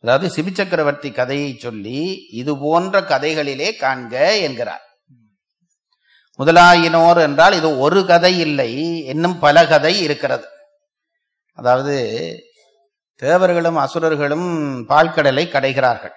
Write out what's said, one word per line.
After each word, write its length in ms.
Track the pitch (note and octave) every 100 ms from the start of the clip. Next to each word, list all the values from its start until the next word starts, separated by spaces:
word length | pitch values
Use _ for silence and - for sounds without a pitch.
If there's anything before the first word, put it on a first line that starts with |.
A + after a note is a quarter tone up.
அதாவது 260 | A#2 C3+ F#3 E3
சிபி 180 | E3+
சக்கரவர்த்தி 580 | F#3 F#3 E3 D3 C#3+ D3
கதையை 440 | A#2+ B2+ C#3 C#3+ B2
சொல்லி, 680 | B2 A2 G2+ B2+ E3+ F#3 -
"இது 260 | A2 C3 C#3+
போன்ற 440 | D3 E3 F#3+ G3
கதைகளிலே 760 | - - D3 D#3 C#3+ C3+ E3+ A3+
காண்க" 600 | C3+ C3 A#2+ B2 D#3 G#3+
என்கிறார். 440 | E3 B2 A2+ E2 _ _ _ B2 A2 _ _ _ _ _ _ _ _ _ _ _
முதலாயினோர் 800 | C#3 E3 F3 F3 E3 E3 E3 E3+
என்றால் 360 | D#3 C#3+ E3+
இது 260 | F#3+ D#3+ C#3+
ஒரு 260 | C#3 F#3 F3+
கதை 340 | E3+ F3+ F#3
இல்லை, 580 | D#3+ C#3+ B2 B2+ E3 E3+
இன்னும் 360 | C3+ D3 E3+ F3
பல 280 | D3 D3+ D#3+
கதை 340 | D3+ D#3 G3+
இருக்கிறது. 460 | D#3+ C#3+ C#3 C3 - - _ _ _ _ _ _ _ _ _
அதாவது 840 | - B2 B2+ C#3 C#3+ A2+ A2+ E2 - _ _ _ _ _ _ _ _
தேவர்களும் 600 | B2+ F3 F#3 E3+ E3 E3
அசுரர்களும் 1120 | C#3 E3+ D#3+ D3+ C#3+ D3+ F3+ E3+ D3 C3 A2+
பால்கடலை 600 | C#3+ E3 E3 C#3+ C3 F3
கடைகிறார்கள். 600 | C#3 C3+ C3+ C3 A#2 -